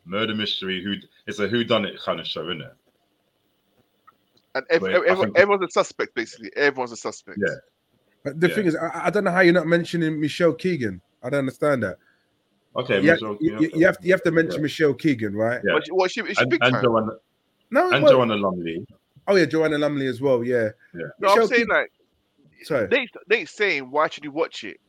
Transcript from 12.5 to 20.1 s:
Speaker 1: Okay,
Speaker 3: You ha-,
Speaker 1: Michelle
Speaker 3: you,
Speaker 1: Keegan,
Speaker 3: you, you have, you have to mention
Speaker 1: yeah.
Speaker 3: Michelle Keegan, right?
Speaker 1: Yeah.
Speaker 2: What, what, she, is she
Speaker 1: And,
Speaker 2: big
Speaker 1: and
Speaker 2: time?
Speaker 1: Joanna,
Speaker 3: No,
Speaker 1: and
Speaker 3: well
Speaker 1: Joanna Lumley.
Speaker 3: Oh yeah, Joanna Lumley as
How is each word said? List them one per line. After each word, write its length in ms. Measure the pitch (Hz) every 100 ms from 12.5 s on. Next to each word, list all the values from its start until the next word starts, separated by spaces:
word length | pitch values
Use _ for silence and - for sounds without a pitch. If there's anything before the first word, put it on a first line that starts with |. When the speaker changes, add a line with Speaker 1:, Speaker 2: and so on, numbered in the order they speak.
| _ _ 117
Speaker 1:
Okay, 240 | 127 101
Speaker 3:
You 80 | 151
ha-, 40 |
Speaker 1:
Michelle 240 | - 110 104
Speaker 3:
you, 100 | -
Speaker 1:
Keegan, 100 | -
Speaker 3:
you, 100 | 160 160
you 60 | 180
have, 120 | 170
you 100 | 175
have 120 | 185
to 80 | 175
mention 240 | 160 165 170
Speaker 1:
yeah. 60 |
Speaker 3:
Michelle 320 | 147 - 156
Keegan, 420 | 131 160 123 107 101
right? 260 | 113 120
Speaker 1:
Yeah. 100 | 101
Speaker 2:
What, 140 | 85 156
what, 200 | 185 185
she, 100 | 247
is 160 | 165 190
she 40 |
Speaker 1:
And, 80 | 127
Speaker 2:
big 140 | 339
Speaker 1:
and 100 | 120
Speaker 2:
time? 100 | 123
Speaker 1:
Joanna, 280 | 123 113 107 - _ _ _ _ -
Speaker 3:
No, 200 | 254 359
Speaker 1:
and 120 | 349
Speaker 3:
well 100 | 302
Speaker 1:
Joanna 220 | 262 240 220
Lumley. 500 | 98 90 82 82 107 _ _ _ -
Speaker 3:
Oh 80 | 196
yeah, 100 | 160
Joanna 320 | 160 156 147
Lumley 260 | 147 147
as 160 | 135